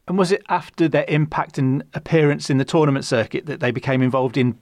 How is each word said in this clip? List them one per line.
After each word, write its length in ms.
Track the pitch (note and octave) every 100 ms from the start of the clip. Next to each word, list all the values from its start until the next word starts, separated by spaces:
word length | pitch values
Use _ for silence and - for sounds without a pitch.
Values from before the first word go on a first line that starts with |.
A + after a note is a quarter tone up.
| -
And 100 | F#3+
was 140 | F3
it 120 | G3+ -
after 380 | F3+ - - D#3+
their 180 | - -
impact 520 | D3+ D3+ - - -
and 240 | C3 C#3 -
appearance 560 | D3+ - E3 D3 D3 -
in 80 | C3+
the 80 | C3
tournament 400 | E3+ D3+ C#3 C#3
circuit 400 | B2 G#2+ - -
that 140 | -
they 100 | B2
became 320 | A#2+ - C3
involved 360 | B2+ C3 B2+ B2+
in 160 | B2 A2+